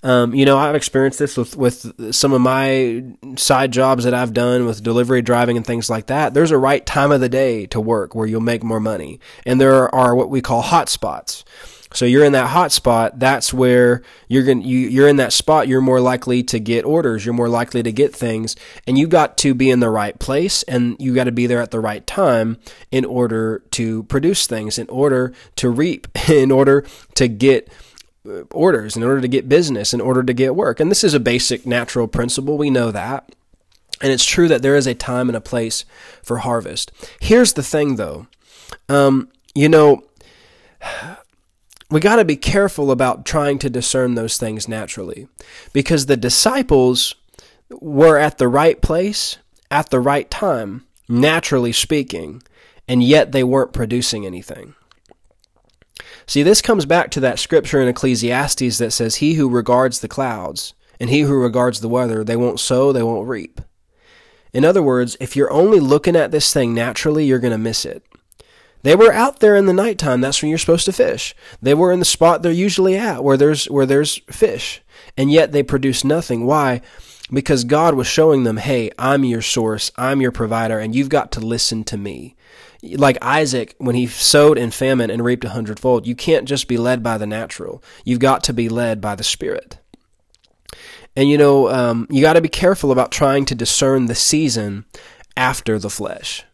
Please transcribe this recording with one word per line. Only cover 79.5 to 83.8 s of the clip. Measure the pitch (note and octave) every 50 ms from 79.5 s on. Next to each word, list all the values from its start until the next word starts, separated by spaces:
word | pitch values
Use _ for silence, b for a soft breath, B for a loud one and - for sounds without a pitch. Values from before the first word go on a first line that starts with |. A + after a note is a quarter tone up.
| - B2+ A2+ A2 G#2+ G#2+ - - _
I'm | - A#2+ C3 C#3 C#3
your | C3 B2+ A#2+
provider, | - A#2 A2 A2+ A2+ A2+ A2 A2+ A2
and | G#2+ A2 A2
you've | B2+ C#3 C3+
got | C#3+ C#3+ - - -
to | -
listen | A2 A2+ A#2 A#2 - - A#2+ A2+ G#2+
to | - -
me." | G#2+ G2+ G2+ F#2+ B1+ C#2 B2 _ b b b b b b b b b b
Like | - - B2+ C#3 C#3 B2+ - -
Isaac, | - C3+ D3+ D#3 C#3 B2 B2 A2+ - -
when | _